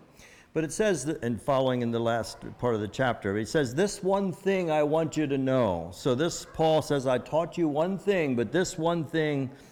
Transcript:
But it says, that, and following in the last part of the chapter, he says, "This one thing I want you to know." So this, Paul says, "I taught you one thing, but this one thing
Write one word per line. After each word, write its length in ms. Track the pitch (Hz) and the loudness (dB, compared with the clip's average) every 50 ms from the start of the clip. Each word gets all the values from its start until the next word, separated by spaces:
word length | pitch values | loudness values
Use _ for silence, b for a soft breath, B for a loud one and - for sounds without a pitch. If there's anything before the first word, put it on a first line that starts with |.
| - - B B B B B B B B B | -18 -20 B B B B B B B B B
But 100 | 156 160 | -4 -4
it 80 | - | -2
says, 320 | - - 220 214 185 135 127 | -2 0 2 2 0 0 -2
that, 180 | 156 156 - | -4 -4 -2
and 200 | 117 120 120 98 | -2 -4 -4 -2
following 400 | - - 135 131 135 131 127 123 | 0 0 2 2 4 2 2 2
in 100 | 120 117 | 0 0
the 80 | 117 117 | 0 0
last 380 | 117 113 117 117 110 - - - 120 113 - - | 0 0 0 0 -2 -4 -8 -12 -14 -14 -8 -2
part 160 | 120 123 113 | 0 0 0
of 40 | 104 | 0
the 80 | 107 | -2
chapter, 500 | 101 - - 131 123 110 - - 98 98 | -2 -2 0 0 0 0 0 -2 -2 0
he 60 | 107 110 | -2 -2
says, 320 | - - 160 139 113 123 | 0 0 0 0 0 0
"This 260 | 151 202 202 - - | 0 0 0 -2 -2
one 300 | 180 185 196 202 202 185 | -2 0 0 0 0 -2
thing 400 | 160 - - 190 196 185 175 160 | -4 -4 -2 0 0 0 0 0
I 120 | 151 151 147 | 2 2 2
want 340 | 147 151 165 165 - - | 2 2 2 0 0 0
you 100 | 156 151 | -2 0
to 100 | 135 143 | 0 0
know." 520 | 135 131 131 131 131 117 101 90 85 82 87 | 0 2 2 2 4 4 2 2 0 -4 -8
So 240 | 92 - - 139 123 | -8 -2 0 0 2
this, 320 | 123 165 170 - - - - - | 2 0 -2 -2 -6 -10 -8 -2
Paul 280 | - 160 160 156 151 | 0 2 4 4 4
says, 240 | - - 147 139 123 | 2 2 0 0 2
"I 120 | 135 127 | 2 0
taught 400 | 120 - - 151 156 170 160 - | 0 0 -2 -2 -2 -2 -2 -2
you 100 | 175 165 | -2 0
one 300 | 151 135 151 165 190 196 | 0 2 0 0 0 -2
thing, 400 | 170 - 196 202 180 156 139 127 | -2 0 0 2 2 2 2 2
but 160 | 117 120 107 147 | 0 0 0 0
this 240 | 180 180 - - | 0 0 0 -2
one 260 | - 160 165 175 170 151 | -2 0 0 0 0 -2
thing 460 | 123 - 160 156 151 147 139 131 123 - B B B | -2 -2 0 0 0 0 -2 -2 -4 -8 B B B